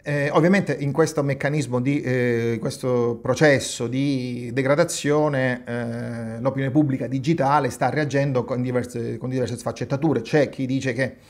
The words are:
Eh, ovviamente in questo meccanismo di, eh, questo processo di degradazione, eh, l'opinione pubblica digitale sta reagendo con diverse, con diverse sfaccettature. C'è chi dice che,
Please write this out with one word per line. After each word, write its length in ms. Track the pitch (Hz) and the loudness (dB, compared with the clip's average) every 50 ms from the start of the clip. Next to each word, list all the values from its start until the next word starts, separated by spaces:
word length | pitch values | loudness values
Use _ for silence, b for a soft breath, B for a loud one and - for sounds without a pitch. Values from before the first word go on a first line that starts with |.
Eh, 280 | _ 147 147 147 139 143 | _ -2 -2 0 0 2
ovviamente 420 | - 175 156 175 196 196 190 - 151 | 2 4 4 6 4 4 2 0 -2
in 200 | - 143 143 135 | -2 -2 -2 2
questo 280 | 160 160 156 - 151 | 2 2 2 2 -2
meccanismo 600 | 139 139 139 135 - 135 147 156 135 120 120 123 | 0 0 -2 0 -2 0 0 0 -2 0 -2 0
di, 180 | 123 139 143 147 | 0 0 0 0
eh, 560 | - 127 127 127 123 123 120 117 117 117 117 110 | 0 0 0 2 2 2 2 2 0 0 -2 -2
questo 580 | 101 - - - - 127 123 123 120 120 117 113 | -2 -6 -6 -4 -2 0 2 2 2 0 -2 -2
processo 640 | - 123 123 120 160 151 139 127 - - - - 123 | -2 -2 2 4 6 6 6 4 2 -4 -6 -4 -4
di 640 | 113 127 131 139 143 139 131 123 127 123 120 120 120 120 | -2 0 0 0 0 0 -2 -2 -4 -6 -6 -8 -4 -2
degradazione, 1080 | 131 135 135 143 151 175 165 - - - 143 147 151 151 151 143 131 131 127 123 123 123 | 0 2 2 4 4 2 0 0 -4 0 0 2 2 2 2 2 2 0 0 0 -2 -6
eh, 760 | - 120 120 117 117 117 120 120 117 117 117 117 113 113 117 | -6 -6 -4 -4 -6 -6 -6 -6 -8 -6 -8 -8 -8 -8 -2
l'opinione 320 | 120 135 131 135 135 135 | -2 -2 0 0 -2 2
pubblica 360 | 123 156 151 135 131 131 127 | 2 2 2 2 0 -2 -4
digitale 640 | 120 131 135 120 156 165 - 139 123 143 151 139 123 | -4 -4 -2 0 0 0 2 2 2 4 2 2 0
sta 200 | 113 - - 127 | -2 0 0 0
reagendo 560 | 120 147 151 143 127 139 139 143 131 123 117 | 2 0 -2 0 0 0 0 2 0 -2 -2
con 160 | - 131 123 | -2 -2 -2
diverse, 560 | 123 127 123 123 117 120 - 120 117 117 120 | -2 0 -2 -2 -2 -2 -6 -6 -6 -4 -6
con 100 | 113 - | -6 -6
diverse 300 | 127 127 131 123 110 123 | -4 -2 -2 -2 -2 -4
sfaccettature. 640 | 120 - 120 110 - 127 - 139 131 151 160 135 117 | -6 -6 -6 -4 -4 -4 -4 -2 0 2 2 2 2
C'è 260 | - - - 151 135 | 0 2 2 2 2
chi 180 | - - - 135 | 2 0 -6 -2
dice 280 | 123 135 135 131 135 131 | -2 -2 -2 0 -2 -2
che, 240 | 135 131 - - B B | -2 -2 -4 -4 B B